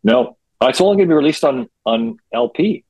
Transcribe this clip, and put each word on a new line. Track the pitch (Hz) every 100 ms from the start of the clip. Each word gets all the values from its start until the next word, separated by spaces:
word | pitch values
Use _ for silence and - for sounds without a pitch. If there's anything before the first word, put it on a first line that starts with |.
No, | 104 123 117 - _ -
uh, | 127
it's | 127
only | 190 196
gonna | 180
be |
released | 156 147 151
on, | 151 131 113 _ -
on | 113 117 110 -
L | 113 120
P, | - 196 196